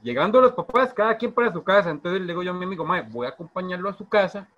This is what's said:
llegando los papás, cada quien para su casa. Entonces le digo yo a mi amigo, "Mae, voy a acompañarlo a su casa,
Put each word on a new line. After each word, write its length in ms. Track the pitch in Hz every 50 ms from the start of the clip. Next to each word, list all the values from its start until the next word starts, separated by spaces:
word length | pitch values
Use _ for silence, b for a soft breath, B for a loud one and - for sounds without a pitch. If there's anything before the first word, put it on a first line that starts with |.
llegando 380 | 110 120 120 131 160 202 214 254
los 120 | 254 - -
papás, 400 | 180 165 - - 247 262 254 -
cada 240 | - 208 226 220 -
quien 160 | 240 233 -
para 180 | 240 240 220
su 120 | 170 165 160
casa. 260 | 190 190 202 190 170
Entonces 320 | 151 143 - 175 180 196
le 60 | 185 175
digo 160 | 170 175 180
yo 80 | 180
a 20 | 180
mi 100 | 180 180
amigo, 220 | 185 196 160 160
"Mae, 160 | 160 180 175
voy 240 | 113 110 110 117 120
a 40 | 135
acompañarlo 580 | - - 170 - - 185 185 185 180 180 180 202
a 40 | 196
su 140 | - 208 -
casa, 400 | - 208 190 180 - 202 196 - _